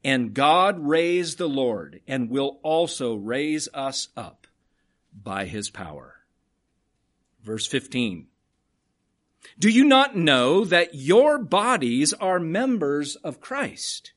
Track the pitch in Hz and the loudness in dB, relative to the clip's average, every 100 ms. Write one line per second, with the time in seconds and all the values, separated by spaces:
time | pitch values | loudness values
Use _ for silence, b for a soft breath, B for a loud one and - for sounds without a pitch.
0 | 139 135 117 110 143 170 190 185 147 160 | -2 -2 -2 0 4 4 2 0 0 0
1 | 170 175 165 147 170 135 127 104 76 82 | 2 0 -4 -6 -4 -2 -2 -4 -8 -18
2 | - 135 117 135 139 139 156 160 170 - | -8 -6 -4 -2 -4 -4 -2 0 0 -4
3 | 127 107 101 127 151 151 - 143 135 131 | -6 -6 -6 -4 -2 -4 -6 -8 -8 -8
4 | - - 98 _ _ _ _ _ _ _ | -10 -14 -16 _ _ _ _ _ _ _
5 | _ 101 101 95 95 104 101 - 87 73 | _ -18 -10 -8 -6 -8 -10 -12 -14 -14
6 | 62 _ _ _ _ _ _ _ _ _ | -20 _ _ _ _ _ _ _ _ _
7 | _ _ _ _ 101 110 - 135 - 127 | _ _ _ _ -10 -8 -4 -6 -4 -4
8 | 117 87 - _ _ _ _ _ _ _ | -4 -6 -16 _ _ _ _ _ _ _
9 | _ _ _ _ B B 208 226 285 262 | _ _ _ _ B B 4 6 6 6
10 | 277 208 156 131 123 180 185 175 170 143 | 4 2 2 4 4 2 4 2 0 -4
11 | 135 208 294 294 185 185 226 233 123 123 | 4 6 6 2 0 0 2 0 0 0
12 | 147 214 185 180 165 185 262 233 147 143 | 0 0 -2 -2 -2 -2 -2 0 -2 -2
13 | 143 - 160 127 - 269 117 82 - - | -4 -8 -10 -12 -10 -8 -8 -8 -12 -12
14 | - | -16